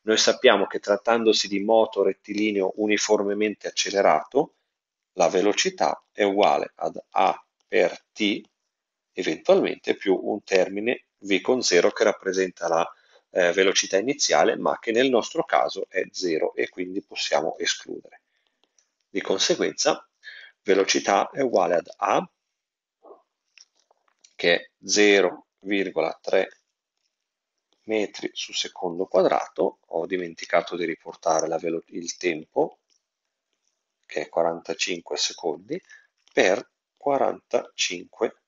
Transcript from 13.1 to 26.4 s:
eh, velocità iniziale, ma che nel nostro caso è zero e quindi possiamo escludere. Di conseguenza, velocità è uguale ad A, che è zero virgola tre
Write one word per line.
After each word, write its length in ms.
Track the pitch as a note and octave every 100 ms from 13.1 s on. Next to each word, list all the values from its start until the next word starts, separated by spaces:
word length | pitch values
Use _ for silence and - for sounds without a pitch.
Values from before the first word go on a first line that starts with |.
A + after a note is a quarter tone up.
| _ _
eh, 220 | G2 F2
velocità 440 | F2+ F#2+ F#2 - F#2+
iniziale, 580 | A#2 D3 - D#2 F#2+ -
ma 220 | D#2+ D2
che 120 | -
nel 180 | A2+ C3+
nostro 340 | A#2+ - D#3+
caso 440 | - C2+ C2+ F#2+ -
è 180 | F#2 F#2+
zero 440 | - F2+ D#2 -
e 140 | - B2
quindi 340 | - F2+ F#2+
possiamo 520 | - - - C#2+ D#2+ -
escludere. 640 | E2+ - - E2 - - _ _ _ _ _ _ _ _ _
Di 140 | G2
conseguenza, 840 | - F#2+ - D3+ E2+ - D3+ - _ _ - - - _
velocità 680 | - G2 F#2+ - - G2+ -
è 120 | -
uguale 340 | C3 A2 F2
ad 140 | F2 - -
A, 320 | G2+ C3+ F#3 _ _ _ _ _ _ _ - - _ _ _ _ _ _ _ _ _ _ _
che 200 | - F2
è 160 | E2+ - _
zero 640 | G2 F#2+ G#2 G2+ F2+ - _ _
virgola 540 | F#2+ G2+ F#2 E2 D#2+ -
tre 420 | - F#2+